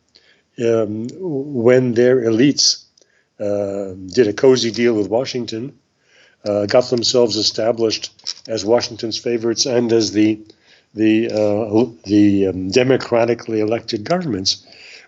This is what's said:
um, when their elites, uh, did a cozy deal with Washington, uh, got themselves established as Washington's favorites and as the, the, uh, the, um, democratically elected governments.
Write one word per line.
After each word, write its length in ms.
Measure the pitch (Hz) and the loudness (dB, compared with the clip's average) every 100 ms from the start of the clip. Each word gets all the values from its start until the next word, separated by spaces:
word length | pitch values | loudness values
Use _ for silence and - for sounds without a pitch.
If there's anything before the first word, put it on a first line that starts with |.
| _ _ _ _ _ - | _ _ _ _ _ -4
um, 420 | 117 113 107 107 120 | 0 0 0 -4 -8
when 840 | 156 185 135 147 131 113 127 127 | -10 -8 -6 -6 0 4 4 4
their 280 | 113 123 127 | 2 4 4
elites, 600 | 117 110 143 135 - - - _ _ _ _ - | 2 2 2 2 0 -2 -8 _ _ _ _ -10
uh, 540 | 104 101 101 98 95 95 95 | -4 -4 -4 -6 -8 -10 -6
did 160 | 104 107 | 2 2
a 40 | |
cozy 380 | 101 135 127 113 | 4 4 4 2
deal 240 | 107 120 | 0 0
with 140 | 110 95 | 2 0
Washington, 680 | 110 131 127 107 110 139 - _ _ _ _ _ _ | -2 -2 -6 -6 -8 -10 -14 _ _ _ _ _ _
uh, 220 | 104 101 101 | -4 -2 2
got 240 | 123 123 | 2 2
themselves 460 | 120 110 127 120 104 | 0 0 2 2 2
established 760 | 101 - 110 113 110 104 - _ - - - | -4 -2 -2 0 0 -2 -8 _ -16 -14 -8
as 160 | 110 | -6
Washington's 540 | 98 120 - 113 117 107 | 0 0 0 -8 -8 -6
favorites 480 | 123 117 117 107 139 | -4 -2 -2 -2 0
and 260 | 120 117 | 0 2
as 200 | 113 104 | 2 2
the, 280 | 101 107 107 - _ _ _ _ | 2 0 0 -8 _ _ _ _
the, 340 | 104 110 110 113 | -2 2 2 0
uh, 560 | 107 104 104 113 110 123 - 98 | 0 0 0 0 0 0 -2 0
the, 420 | 104 104 101 95 | 4 4 4 0
um, 220 | 92 92 | -2 -2
democratically 920 | 127 127 127 - 117 117 117 - 110 | 0 2 2 0 0 0 -2 -4 -4
elected 440 | 107 117 - 110 | -2 -4 -4 -8
governments. 600 | 104 180 170 98 95 - _ - - - | -4 -4 -2 -4 -4 -6 _ -20 -20 -20